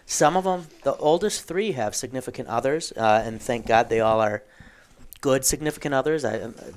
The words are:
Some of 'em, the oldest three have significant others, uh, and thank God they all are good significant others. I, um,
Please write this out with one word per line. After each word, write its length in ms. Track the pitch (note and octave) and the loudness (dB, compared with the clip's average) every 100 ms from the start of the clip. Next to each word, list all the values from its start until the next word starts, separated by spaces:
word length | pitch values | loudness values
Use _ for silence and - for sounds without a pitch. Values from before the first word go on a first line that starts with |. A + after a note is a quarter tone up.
| - | -6
Some 320 | - D3+ F3+ | 2 4 4
of 80 | F#3 | 0
'em, 200 | F3+ D#3+ - | -2 -6 -8
the 120 | C3+ C#3 | -4 0
oldest 480 | D3 E3 G#3 - - | 2 2 2 -4 -6
three 260 | E3+ A3 | -4 -2
have 220 | C#3 G#2+ - | -2 -4 -4
significant 520 | A#2+ C3 - - - | -8 -8 -8 -10 -4
others, 460 | A#2 C3 D#3 - - | -2 0 -2 -4 0
uh, 260 | A2+ G#2+ A2+ | 4 4 2
and 160 | A2+ | -6
thank 240 | - A#2+ A2 | -4 -4 2
God 220 | A2+ A#2 | 4 4
they 100 | A2+ | 2
all 220 | A2 A2 | 4 4
are 220 | G#2+ G#2 - - - - - - - - | 2 -2 -8 -20 -20 -20 -20 -20 -20 -6
good 240 | C#3+ C3+ C3 | 0 2 2
significant 480 | C#3+ D#3 D3 D3 | -2 -2 -4 -2
others. 300 | C#3 C#3+ D#3+ | 0 0 0
I, 160 | A2+ A2 | -2 -4
um, 160 | G#2+ A2+ G#2 | -6 -14 -16